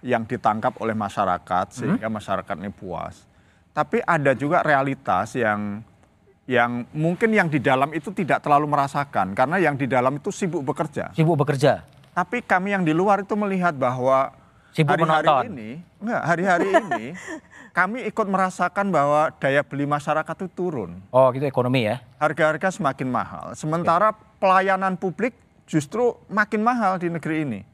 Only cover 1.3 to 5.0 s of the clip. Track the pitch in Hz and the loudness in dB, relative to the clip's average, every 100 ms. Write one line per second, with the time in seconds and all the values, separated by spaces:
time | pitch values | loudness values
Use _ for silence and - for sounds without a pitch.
1.3 | 90 - 90 95 - - 180 110 110 - | 0 -2 -2 -2 -6 -4 -2 -2 -6 -4
2.3 | 95 95 92 101 98 98 82 80 - _ | -6 -4 -8 -8 -12 -12 -10 -10 -14 _
3.3 | _ _ _ _ - 151 233 - 170 139 | _ _ _ _ -6 -2 -2 0 2 2
4.3 | 127 143 170 151 143 139 135 | 2 2 2 4 2 2 -4